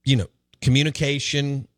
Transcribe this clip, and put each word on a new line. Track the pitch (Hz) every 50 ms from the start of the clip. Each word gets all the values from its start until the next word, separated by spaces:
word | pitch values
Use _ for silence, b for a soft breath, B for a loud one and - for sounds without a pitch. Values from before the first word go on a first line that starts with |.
| _
You | 131 135
know, | 120 92 - - _ _ _ _ _ -
communication, | 135 123 139 143 156 143 - 156 143 143 139 - - - 143 139 143 143 139 - - _